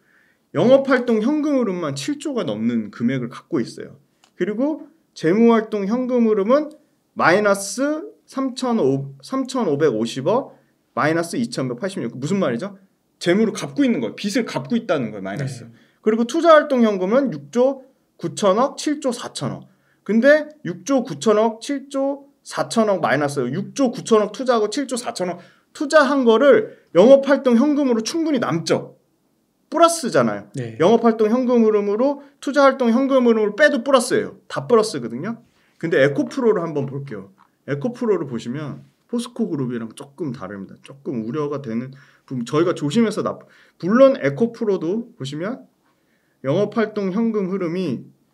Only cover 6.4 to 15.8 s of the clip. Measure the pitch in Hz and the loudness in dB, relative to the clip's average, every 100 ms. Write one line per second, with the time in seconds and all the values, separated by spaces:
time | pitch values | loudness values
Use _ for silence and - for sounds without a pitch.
6.4 | 196 277 302 - _ _ _ - 139 185 | 2 2 2 -10 _ _ _ 0 2 4
7.4 | 208 196 - - 285 311 - - _ - | 2 0 -2 -4 -4 -4 -8 -18 _ -6
8.4 | 269 247 254 226 139 139 139 - - 269 | -6 -4 -2 0 0 0 -4 -14 -8 -6
9.4 | 262 262 202 139 156 110 117 135 143 233 | -4 -2 -2 2 2 0 -4 -4 -2 -2
10.4 | 277 - _ _ _ - 139 165 170 - | -2 -14 _ _ _ -4 0 0 -2 -4
11.4 | - - 131 - 196 190 - 135 143 196 | -4 -4 -6 -6 -8 -6 -8 -8 -4 -2
12.4 | 160 113 196 - _ _ _ _ - 190 | -2 -4 -8 -14 _ _ _ _ 0 2
13.4 | 214 - 151 139 269 185 107 - 202 240 | 0 -2 -8 -2 0 0 -4 -6 -4 -2
14.4 | 220 151 - 233 - 160 110 107 95 110 | -2 -6 -4 -4 -2 -2 -2 -8 -8 -6
15.4 | 131 - - - | -8 -10 -16 -20